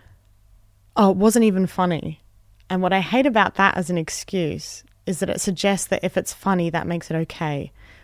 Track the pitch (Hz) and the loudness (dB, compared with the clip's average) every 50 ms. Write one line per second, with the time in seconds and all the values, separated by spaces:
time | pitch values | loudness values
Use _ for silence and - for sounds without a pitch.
0 | _ - - _ _ _ _ _ _ _ - _ _ _ _ _ _ _ - - | _ -20 -20 _ _ _ _ _ _ _ -20 _ _ _ _ _ _ _ 0 4
1 | 202 196 190 180 202 226 214 240 226 220 190 190 190 175 - - 185 180 170 147 | 4 4 4 6 4 4 4 6 4 4 4 2 0 0 0 0 0 0 0 -2
2 | - - 156 - _ - _ - _ _ - _ _ - 185 185 185 180 190 190 | -4 -8 -10 -12 _ -20 _ -20 _ _ -20 _ _ -6 -4 0 0 2 2 0
3 | 175 156 190 254 269 285 226 220 190 196 - - 196 196 - - 180 147 180 170 | 0 0 0 2 2 2 4 2 2 2 2 2 2 2 2 0 -2 -2 -2 -2
4 | 160 - - - - - - 190 170 147 - - - - - - - _ _ _ | -2 -4 -6 -12 -10 -6 -4 -2 -2 -2 -4 -6 -10 -12 -16 -18 -20 _ _ _
5 | - - 170 147 190 185 - - - 208 185 - - 202 196 180 - - 190 - | -6 -6 -4 -4 -2 -4 -4 -4 -2 -4 -4 0 0 0 0 0 -2 -2 -4 -2
6 | - 180 - 185 - - - - - 196 190 180 170 170 160 165 - 170 170 170 | -2 -2 -2 -2 -4 -4 -8 -6 -2 0 0 2 0 0 -2 -2 -4 -2 -4 -4
7 | - - 160 165 165 - - - 170 151 147 143 117 - - - - - - - | -4 -4 -4 -2 -4 -4 -6 -6 -4 -4 -4 -4 -6 -8 -12 -20 -20 -20 -20 -20